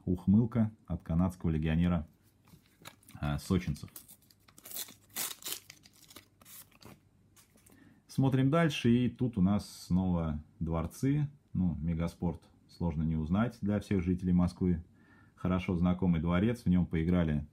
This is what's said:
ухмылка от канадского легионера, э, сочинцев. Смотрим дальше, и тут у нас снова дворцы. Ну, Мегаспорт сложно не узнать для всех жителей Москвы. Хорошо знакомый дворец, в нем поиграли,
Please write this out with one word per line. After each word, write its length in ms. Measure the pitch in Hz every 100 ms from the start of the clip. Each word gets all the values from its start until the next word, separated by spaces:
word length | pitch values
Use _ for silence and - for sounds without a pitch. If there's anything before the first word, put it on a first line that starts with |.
| -
ухмылка 680 | 87 - 104 113 117 110 - -
от 160 | 85
канадского 460 | - 82 92 - 85
легионера, 580 | 78 80 80 87 87 80 _ _ _ _ - _ _ - - - -
э, 180 | 73 73
сочинцев. 500 | - 92 80 73 - - - - _ _ _ - - - - - _ - - - - - - - - _ - - - _ - - - - - - _ _ _ _ _ _ - - - - -
Смотрим 420 | - 135 131 135
дальше, 400 | 165 165 147 117
и 200 | 120 120
тут 280 | - 127 101
у 40 |
нас 280 | 92 104 - - -
снова 560 | 90 92 87 80 76 - -
дворцы. 720 | 80 82 78 - 135 147 147 - _
Ну, 220 | 90 90 73
Мегаспорт 640 | 82 82 85 - 87 73 - _ _
сложно 360 | - 85 76
не 120 | 80 80
узнать 420 | 78 95 117 -
для 180 | 101 104
всех 240 | - 98
жителей 300 | 87 90 90
Москвы. 500 | 90 87 - 92 82 - _ _ - - -
Хорошо 400 | 90 92 95 87
знакомый 460 | 90 90 92 82
дворец, 420 | 85 87 113 120
в 60 | 90
нем 160 | 90 85
поиграли, 600 | 82 82 90 80 73 73